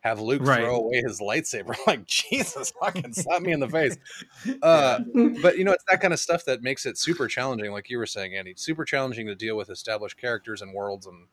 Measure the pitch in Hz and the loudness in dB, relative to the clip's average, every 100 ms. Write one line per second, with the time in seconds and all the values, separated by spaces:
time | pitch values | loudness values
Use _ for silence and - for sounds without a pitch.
0 | 113 107 110 135 135 123 113 123 113 123 | -2 -2 0 2 4 4 4 0 2 0
1 | 120 95 104 120 160 113 95 - - 147 | 0 -4 -2 -2 -2 -8 -6 0 0 0
2 | 92 - - 277 220 - - - 196 185 | 0 -2 0 -2 -2 -4 -8 -2 -4 -2
3 | 123 - 135 170 180 160 127 156 143 - | -6 -6 0 0 2 0 0 2 2 0
4 | - - - - 226 262 160 165 131 123 | -12 -18 -18 -10 -8 0 6 8 6 2
5 | - 247 233 - 180 180 190 185 - 190 | 2 4 4 6 4 4 2 2 4 4
6 | 196 160 - 170 - 127 123 139 135 104 | 4 2 0 0 0 -2 -2 -4 -6 -4
7 | - 165 123 - 131 120 104 101 - 123 | -2 0 -2 -2 -2 -2 -4 -8 -6 -6
8 | 110 104 95 95 92 92 - 160 151 139 | -4 -6 -6 -8 -10 -10 -6 -4 -2 -2
9 | 131 117 107 98 110 107 98 92 - 107 | -2 -4 -8 -6 -4 -4 -6 -10 -6 -6
10 | 104 - 123 113 117 104 98 95 101 98 | -6 -8 -6 -6 -6 -12 -10 -8 -6 -8
11 | 95 87 87 | -12 -20 _